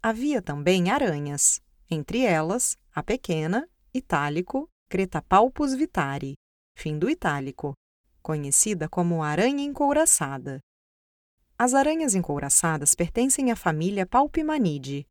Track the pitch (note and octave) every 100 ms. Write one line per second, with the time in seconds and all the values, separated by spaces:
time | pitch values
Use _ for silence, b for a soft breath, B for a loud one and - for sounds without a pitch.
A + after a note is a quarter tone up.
0 | A3+ A3 C#4 C4+ F3+ D3 D3 F#3 F3 C4
1 | B3 D3 D3 C#3+ - - _ _ _ D#3+
2 | D3 A3+ B3+ E3 D#3 A3 - - _ -
3 | - C4 - D#3+ D#3 G#3 E4 _ _ C4
4 | - D#3 D3 D3+ F3+ C4+ D#4 _ _ F#3
5 | F#3+ E3 - F#3+ A#3+ - D4 C4 D#4+ -
6 | C#3 C#3 C#3 C#3 _ _ _ - D#3+ D3+
7 | G3 E4+ F#3 C#3+ C3+ C3 C#3+ C#3 _ _
8 | _ _ - D#3 C#3+ - G#3+ F#3+ D#3 -
9 | F3 E3 D3+ D3+ A#3 C#4+ C#4+ C#4 C#4+ D4
10 | D#4+ - C#3 C3+ C3 C3+ - _ _ _
11 | _ _ _ _ _ _ B3 C4+ C#4 D#4+
12 | D4+ F#3+ E3+ C#3+ C#3 - E3+ D#3 C#3+ -
13 | F3 - B3+ C4 C4 A#3 F3+ D#3 E3+ G3+
14 | F#3 B3 D4 D#4+ D#4 D4+ G3 C#3+ C3 C#3+
15 | C#3+